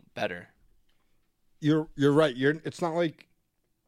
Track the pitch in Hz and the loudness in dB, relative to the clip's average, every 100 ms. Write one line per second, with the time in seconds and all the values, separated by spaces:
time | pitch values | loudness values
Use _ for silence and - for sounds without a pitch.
0 | _ 120 104 87 - _ _ _ _ _ | _ -8 -8 -8 -16 _ _ _ _ _
1 | _ _ _ _ _ - 151 156 156 - | _ _ _ _ _ -4 0 0 0 0
2 | 139 143 156 123 135 160 147 - 175 165 | 2 4 2 2 -2 -2 -8 -6 -4 -2
3 | 165 - - _ _ _ _ _ | -4 -6 -20 _ _ _ _ _